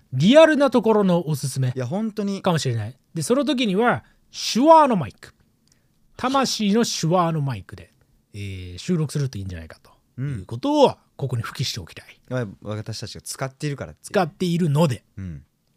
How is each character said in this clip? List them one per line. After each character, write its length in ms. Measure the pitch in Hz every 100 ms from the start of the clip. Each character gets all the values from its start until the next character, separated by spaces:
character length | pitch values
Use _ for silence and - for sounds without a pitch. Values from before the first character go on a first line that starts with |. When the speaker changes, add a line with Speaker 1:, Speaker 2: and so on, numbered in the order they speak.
| _
Speaker 1:
リ 240 | 131 170 285
ア 80 | 320
ル 100 | 302
な 160 | 277
と 100 | 247
こ 120 | 226
ろ 100 | 214
の 240 | 190 175 170
お 80 | 151
す 140 | 139
す 100 | 139
め 140 | 131 127
Speaker 2:
い 40 |
や、 60 | 120
本 260 | 180 226
当 100 | 208
に。 180 | 202 196
Speaker 1:
か 100 | 190
も 60 | 165
し 120 | 135
れ 60 | 117
な 120 | 107
い。 80 | - _
で、 80 | 165
そ 140 | 156 254
の 80 |
時 240 | 269 262 247
に 80 | 185
は、 300 | 240 143 - _ _
手 300 | - - 208
話 260 | 294 320 294
の 80 | 214
マ 140 | 117
イ 40 |
ク。 200 | - - _ _ _ _ _ _ _ _ -
魂 560 | 254 269 254 - 208
の 140 | 208 226
手 220 | - 160
話 260 | 180 170
の 80 | 160
マ 160 | 139 101
イ 60 |
ク 120 | - 92
で、 180 | 92 _ _ _ _
え 40 | 104 98 95 90 87
ー、 20 |
収 180 | - 175
録 160 | 156
す 80 | 151
る 80 | 135
と 100 | 104
い 40 |
い 20 |
ん 40 | 95
じ 80 | 90
ゃ 40 |
な 60 | 82
い 20 |
か 120 | -
と 400 | - _ _ -
い 200 | 139 123
う 40 | 92
こ 120 | 117
と 260 | 277 302
を、 40 | 240
Speaker 2:
う 20 |
ん。 40 | - _ -
Speaker 1:
こ 100 | 135
こ 80 | 120
に 80 |
吹 220 | - - 135
き 20 |
し 60 |
て 80 | -
お 40 | 85
き 80 |
た 100 | -
い。 180 | - - _
Speaker 2:
や 160 | 127 113
っ 20 |
ぱ 220 | - -
私 300 | 107 107 107
た 60 | 107
ち 60 | -
が 60 |
使 240 | - - 135
っ 80 |
て 140 | - 151
い 20 |
る 60 | 139
か 100 | 80
ら 60 |
っ 40 | -
て 40 |
い 20 |
う。 20 | -
Speaker 1:
使 180 | 202
っ 60 | 170
て 160 | - 185
い 120 | 170
る 120 | 175
の 180 | 143 165
で、 160 | 110 _ -
Speaker 2:
う 40 |
ん。 220 | 95 73 - _ _